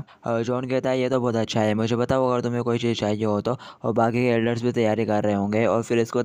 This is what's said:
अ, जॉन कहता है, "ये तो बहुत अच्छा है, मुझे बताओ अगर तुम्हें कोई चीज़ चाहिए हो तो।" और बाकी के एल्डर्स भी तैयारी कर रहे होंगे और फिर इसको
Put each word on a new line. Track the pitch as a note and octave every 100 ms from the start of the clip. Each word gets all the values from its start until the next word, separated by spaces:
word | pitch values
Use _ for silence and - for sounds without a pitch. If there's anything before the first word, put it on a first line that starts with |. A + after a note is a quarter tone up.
| C#3+ -
अ, | - A#2
जॉन | A#2 B2 B2+
कहता | C3 C3
है, | C3
"ये | B2+
तो | C3
बहुत | A#2+ A2+
अच्छा | A2 A#2
है, | G#2+ G#2+
मुझे | A2 A#2
बताओ | B2 C3+ B2+
अगर | B2
तुम्हें | A#2+ A#2+
कोई | A#2+ A#2+
चीज़ | A#2+ A2
चाहिए | G#2 G#2 G#2+
हो | G#2
तो।" | A#2 A#2+ - -
और | A#2+
बाकी | A2+ A#2 A#2+
के | B2
एल्डर्स | A#2 A2+ A#2
भी | A#2+
तैयारी | A#2+ A2 G#2+ G#2+
कर | G#2
रहे | G#2 G2+
होंगे | G2+ G#2+ A2+
और | A2
फिर | A2+ A#2
इसको | A2+ B2